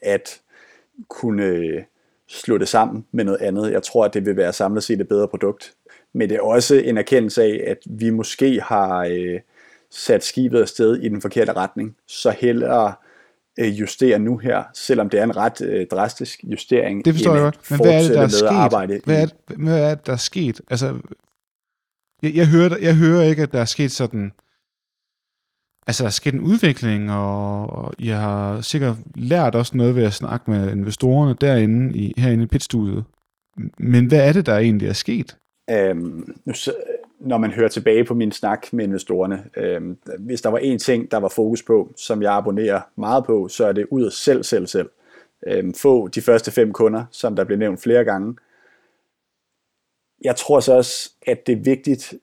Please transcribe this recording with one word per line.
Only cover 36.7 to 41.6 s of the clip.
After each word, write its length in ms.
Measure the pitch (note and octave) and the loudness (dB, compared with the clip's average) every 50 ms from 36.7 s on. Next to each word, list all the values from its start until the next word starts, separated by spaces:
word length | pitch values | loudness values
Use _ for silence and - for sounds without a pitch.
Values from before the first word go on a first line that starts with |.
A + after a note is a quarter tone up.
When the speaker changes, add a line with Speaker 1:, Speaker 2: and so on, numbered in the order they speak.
| - - - - - - - - _ - | -8 -8 -8 -10 -10 -10 -10 -14 _ -12
Speaker 1:
når 180 | - C3 B2 | -6 -2 -2
man 140 | A2+ A2+ G#2+ | 0 0 0
hører 160 | G2+ A#2 A2+ G#2 | 0 0 0 0
tilbage 340 | - A2+ - A2 A2 A#2 A#2+ | 0 0 0 2 4 4 2
på 80 | - A#2+ | 2 0
min 180 | A#2+ A2+ G#2 | -2 -2 -2
snak 420 | - - - G2+ G#2 - - - - | -4 -4 -4 -4 -4 -4 -6 -8 -6
med 120 | A#2 G#2+ | -4 -4
investorerne, 580 | G2 F#2+ F2+ - - F#2 F#2 F#2 F#2+ G2 F#2+ G#2 A2+ - | -4 -4 -6 -6 -4 -2 -2 -2 -2 -4 -6 -10 -12 -10
øhm, 400 | - - F2+ F2+ E2+ E2+ F2+ F2+ - - - - F#2 | -6 -4 -4 -4 -6 -6 -10 -14 -14 -14 -16 -14 -12
hvis 220 | G#2 A#2+ B2 A#2 | -10 -8 -8 -4
der 80 | - A2 | -2 -2
var 100 | A2 A#2+ | -2 0
én 180 | - C#3 B2+ | 0 -2 -2
ting, 340 | A2 - C3+ B2 A#2 A#2+ - | -2 0 0 0 0 0 -2
der 60 | A#2 | -4
var 120 | G#2+ G2+ F#2 | -2 -2 -2
fokus 340 | - A#2 A2 A2 A#2 - | 0 0 0 0 0 -2